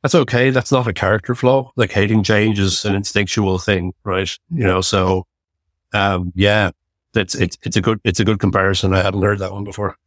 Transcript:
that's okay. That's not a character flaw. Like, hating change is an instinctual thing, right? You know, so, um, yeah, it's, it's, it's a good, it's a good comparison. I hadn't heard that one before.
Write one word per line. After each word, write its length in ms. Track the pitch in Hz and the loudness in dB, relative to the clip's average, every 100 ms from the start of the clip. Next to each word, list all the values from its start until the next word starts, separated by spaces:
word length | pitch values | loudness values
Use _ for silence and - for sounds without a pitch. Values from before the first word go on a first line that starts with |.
that's 140 | 139 175 | 2 2
okay. 340 | 131 123 131 | 2 2 2
That's 220 | 131 - | 2 0
not 160 | 135 113 | 0 0
a 60 | |
character 420 | 92 95 107 - 120 | -2 0 0 -2 0
flaw. 360 | 123 135 127 - | 2 2 -2 -2
Like, 160 | 110 | -2
hating 320 | - 104 110 | 0 2 2
change 360 | 98 107 107 101 | 2 2 2 2
is 240 | 98 90 104 | 0 0 -2
an 100 | 98 | -2
instinctual 640 | 101 104 98 - 98 92 | -2 -2 -2 0 0 0
thing, 340 | - 95 90 - | 0 -2 -2 -8
right? 320 | 107 92 98 - _ | -6 -4 -4 -8 _
You 140 | 165 | -2
know, 180 | 104 92 | 0 0
so, 460 | 92 101 92 92 - _ _ _ _ _ _ | 0 0 2 0 -4 _ _ _ _ _ _
um, 380 | 104 98 92 90 | -2 0 0 -4
yeah, 380 | 87 101 107 98 - _ _ _ | 0 2 4 0 -2 _ _ _
it's, 220 | 110 98 - | -4 -2 -2
it's, 220 | 90 - | -4 -4
it's 160 | - 107 | -4 0
a 40 | |
good, 180 | 107 110 | 0 0
it's 160 | 113 90 | -2 0
a 60 | 104 | 0
good 140 | 107 | 2
comparison. 540 | - 113 95 95 98 | 0 2 0 0 0
I 100 | 95 | 2
hadn't 180 | 95 98 | 0 0
heard 180 | 98 101 | -2 -2
that 120 | 95 | -6
one 140 | 98 101 | -8 -10
before. 320 | 101 101 - | -6 -8 -8